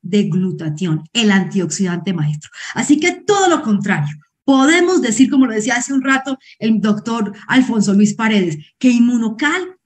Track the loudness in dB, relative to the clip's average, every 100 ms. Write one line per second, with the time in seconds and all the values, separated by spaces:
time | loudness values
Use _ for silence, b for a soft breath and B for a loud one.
0 | 0 0 0 -2 -2 -4 -8 -6 -4 -4
1 | -4 -2 2 2 0 -4 -4 -4 -4 -4
2 | -6 -4 -4 -4 -12 B B -8 0 2
3 | 0 -4 0 2 2 2 0 -2 0 -2
4 | -2 -8 _ _ 0 4 4 4 2 2
5 | 0 2 2 4 2 0 -2 -4 -2 -2
6 | 0 -2 -2 -10 b b -2 0 0 -2
7 | -4 -4 -4 B B 0 2 0 2 4
8 | 2 2 0 2 0 -4 B _ 2 4
9 | 2 2 -4 -2 -2 -2 -8 -14